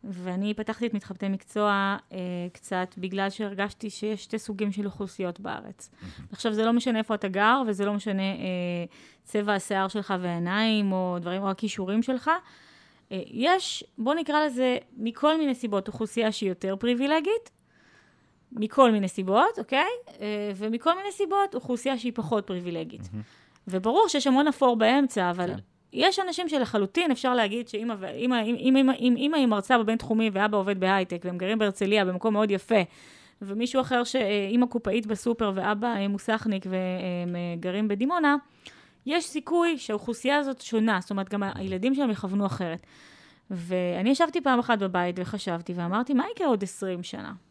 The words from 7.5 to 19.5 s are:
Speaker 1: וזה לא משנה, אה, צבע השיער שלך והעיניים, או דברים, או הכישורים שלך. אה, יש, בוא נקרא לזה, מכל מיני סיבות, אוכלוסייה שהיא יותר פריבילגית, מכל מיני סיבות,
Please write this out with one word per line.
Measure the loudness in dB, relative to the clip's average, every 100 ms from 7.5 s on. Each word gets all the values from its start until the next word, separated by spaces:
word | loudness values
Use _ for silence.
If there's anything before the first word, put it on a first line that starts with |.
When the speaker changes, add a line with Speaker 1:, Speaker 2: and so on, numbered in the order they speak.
| 4 2
Speaker 1:
וזה | 0
לא | 0
משנה, | -2 -2 -2
אה, | -2 -2 -4 -4 -2 -4 -6 -12 -20 _
צבע | -6 -4 0
השיער | -2 0 -2 0
שלך | -2 -4 -4
והעיניים, | -2 -2 -2 0 2 2 2
או | 0 0 -2
דברים, | -4 -2
או | -2
הכישורים | -2 -4 -4 -2 0
שלך. | 0 0 0 0 -2 -20 -20 -20 -20 _ _
אה, | -8 -8
יש, | 0 4 4 2 -8 -12 -4
בוא | -2
נקרא | 0 0 2 2
לזה, | 2 2 0 -4 -6
מכל | -6 2 2 4
מיני | 2
סיבות, | 0 0 -2 -2
אוכלוסייה | -6 -4 0 0
שהיא | 0 -4
יותר | -2 -4 -2
פריבילגית, | 0 0 2 2 2 -2 -4 _ _ _ _ _ _ _ _ _ _
מכל | -6 -2 6 6
מיני | 6 0
סיבות, | -4 2 4 4